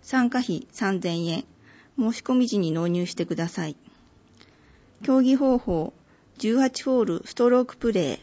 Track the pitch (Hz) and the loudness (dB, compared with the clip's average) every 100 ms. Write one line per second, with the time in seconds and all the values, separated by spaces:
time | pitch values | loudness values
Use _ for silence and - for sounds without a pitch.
0 | - 262 240 240 247 170 - - 202 190 | -2 0 2 0 -2 -6 -8 -6 -2 -2
1 | 180 170 170 165 - - - - - - | -2 -2 -2 -4 -6 -16 -20 -20 -16 -2
2 | 220 226 - 254 240 208 170 160 175 175 | -2 -2 0 0 2 0 0 0 0 0
3 | 175 - 170 165 170 - 160 143 - _ | -2 -4 -6 -4 -4 -4 -8 -10 -18 _
4 | _ _ _ _ - _ _ _ _ _ | _ _ _ _ -20 _ _ _ _ _
5 | 214 262 254 262 269 247 - 170 156 - | 0 4 4 4 4 0 0 -4 -4 -10
6 | _ _ _ - 214 240 262 254 - 262 | _ _ _ -6 -2 2 2 0 0 2
7 | 208 165 - - 240 247 247 - 240 208 | 2 -2 -6 0 4 4 2 -4 -2 0
8 | 151 - | -2 -4